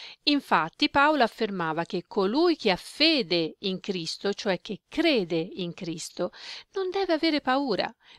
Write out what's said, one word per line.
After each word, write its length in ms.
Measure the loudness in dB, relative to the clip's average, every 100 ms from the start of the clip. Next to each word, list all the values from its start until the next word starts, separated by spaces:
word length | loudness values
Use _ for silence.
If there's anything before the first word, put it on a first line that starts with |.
| -18 -4
Infatti 680 | 0 0 2 0 0 0 0
Paolo 320 | 4 4 4
affermava 640 | 2 0 -4 -2 -2 -2
che 200 | -2 -4 -4
colui 500 | 0 2 4 2 2
che 140 | 2
ha 60 | 0
fede 800 | -2 2 4 4 2 0 0 -2
in 200 | -6 -4
Cristo, 540 | -4 -4 -4 -4 -4
cioè 260 | -4 -2 -4
che 220 | -4 -12 _
crede 480 | 0 2 2 2 -2
in 360 | -2 -6 -8
Cristo, 600 | -6 -8 -8 -10 -6 -6 -6 -16 -16 -10
non 160 | -6 -4
deve 240 | -2 0
avere 260 | 2 2 0
paura, 500 | 2 0 0 -2 -2 -6 _